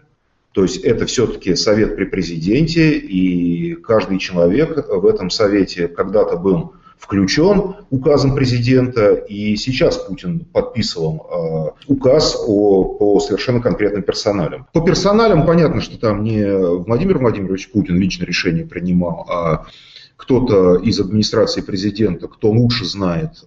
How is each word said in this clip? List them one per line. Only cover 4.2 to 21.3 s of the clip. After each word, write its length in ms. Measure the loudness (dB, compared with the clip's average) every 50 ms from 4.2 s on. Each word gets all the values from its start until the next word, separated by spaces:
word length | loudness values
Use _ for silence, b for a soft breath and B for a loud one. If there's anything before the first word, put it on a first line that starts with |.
| -4 -4 0 2 2 2 4 2 0 0 -2 -6 -4 -4
в 160 | -4 2 2
этом 240 | 2 2 2 -2 -4
совете 580 | -2 0 0 2 2 2 0 0 -2 -4 -6 -6
когда-то 480 | -4 -4 -6 0 2 0 2 2 0
был 380 | -2 0 0 0 0 -2 B B B B B B
включен 800 | _ -12 -4 -2 0 0 2 2 2 4 4 2 2 0 -2 -6 -10 -10 _
указом 440 | -6 -2 2 2 2 2 2 2 0
президента, 800 | 0 0 0 0 0 2 2 2 2 2 2 0 2 2 4 2
и 440 | 2 0 -8 -10 -6 -2 -2 -2 -2
сейчас 400 | -2 -4 -2 0 0 0 0 -2
Путин 420 | -6 -10 -12 -8 -6 -6 -6 -6
подписывал, 1400 | -8 -4 _ -4 -4 -2 -4 -4 -4 -4 -4 -4 -4 -4 -4 -6 -8 -8 -6 -6 -4 -4 -4 -4 -4 -6 -8 -12 -2 -2
э, 40 |
указ 460 | -2 2 4 4 4 4 2 0 -2 -4 -2 0
о, 380 | 2 4 4 4 4 4 2
по 340 | 0 0 0 2 4 4 2
совершенно 400 | 2 0 -4 -4 -2 -2 -2 0
конкретным 440 | 0 0 0 0 0 0 0 -2 -2
персоналям. 640 | -2 -4 -2 -2 -2 -2 0 -2 -4 -6 -10 -14 -4
По 80 | _ 0
персоналям 680 | 2 2 0 2 2 2 2 4 4 4 4 4 4
понятно, 360 | 4 4 4 4 2 2 -2
что 180 | -4 -6 -10 -4
там 240 | -2 -2 0 0 -2
не 220 | -2 0 0 0 0 2 2 2 2 0 -2 -2
Владимир 320 | -2 -2 0 2 0 0 2
Владимирович 540 | 2 0 0 0 -4 -4 -4 -6 -6 -2
Путин 280 | -2 -2 0 2 0 0
лично 240 | 0 0 -2 -4 -6
решение 420 | -6 -4 -2 -2 0 0 -2 -4
принимал, 600 | -6 -8 -6 -4 0 0 0 0 0 -4 -8 -8 -6
а 360 | -4 -2 0 0 -2 -2 B B B B B B B B B B B
кто-то 600 | _ -2 0 0 2 2 4 4 4 6 6 4
из 220 | 4 2 0 0 0
администрации 640 | -2 0 0 0 0 2